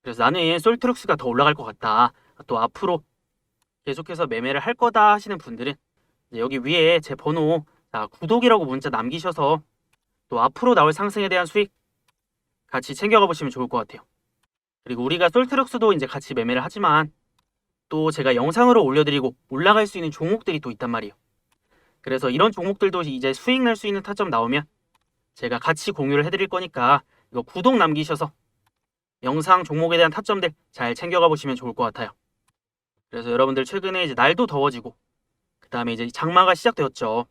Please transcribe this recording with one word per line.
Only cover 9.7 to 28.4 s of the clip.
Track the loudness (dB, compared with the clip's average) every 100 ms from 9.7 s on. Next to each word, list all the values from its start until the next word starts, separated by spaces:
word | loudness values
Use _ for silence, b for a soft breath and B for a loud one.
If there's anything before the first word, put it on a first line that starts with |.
| _ _ _ _ _ _
또 | 0
앞으로 | 0 2 4 6
나올 | 4
상승에 | 2 -4 -4 -2
대한 | -2 0
수익 | -2 -2 _ _ _ _ _ _ _ _ _ _
같이 | -8 -8 -6
챙겨가 | 2 4 4
보시면 | 0 -6
좋을 | -6 -6
것 | -6
같아요. | -8 -16 _ _ _ _ _ _ _ _
그리고 | -12 -6 -4
우리가 | 0 2
솔트룩스도 | 2 2 0 -2 0 2
이제 | 2 -2
같이 | -8 -6
매매를 | -6 -2 -4
하지만 | -4 -2 2 2 0 _ _ _ _ _ _ _ _
또 | -2 -2
제가 | 0 0 2
영상으로 | 0 4 6 6
올려드리고 | 4 2 2 0 -2 -6 _
올라갈 | 0 4 4 2
수 | -4
있는 | -8
종목들이 | -6 -4 -2 -2 -6
또 | -8
있단 | -8 -6
말이에요. | -6 -8 _ _ _ _ _ _ _ _ _
그래서 | -6 -2 -2
이런 | 2 2
종목들도 | 2 -6 0 0 0
이제 | -4 -4 -4
수익 | -2 -2 2
날 | 2 0
수 | -4
있는 | -6
타점 | -8 -6 -2
나오면 | -2 -2 -4 -6 _ _ _ _ _ _ _
제가 | -8 -4
같이 | -2 -2 -4
공유를 | -4 0 0 0
해드릴 | -2 -4
거니까 | -4 -6 -2 2 2 _ _ _
이거 | -10
구독 | -8 0 2 4
남기셔서 | 2 0 -4 -4 -6 _